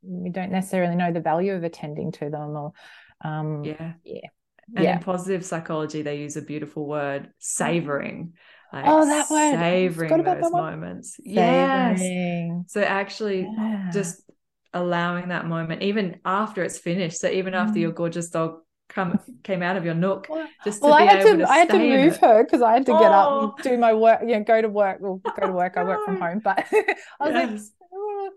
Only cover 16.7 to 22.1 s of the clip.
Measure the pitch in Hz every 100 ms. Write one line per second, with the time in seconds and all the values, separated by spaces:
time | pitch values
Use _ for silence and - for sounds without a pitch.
16.7 | - - 175 175 165 180 190 190 185 214
17.7 | 208 165 165 170 170 170 165 165 160 _
18.7 | _ _ - 190 202 - - - 185 175
19.7 | 190 170 165 185 190 - 311 311 _ -
20.7 | 208 294 294 - 392 415 359 - 277 339
21.7 | - - 269 285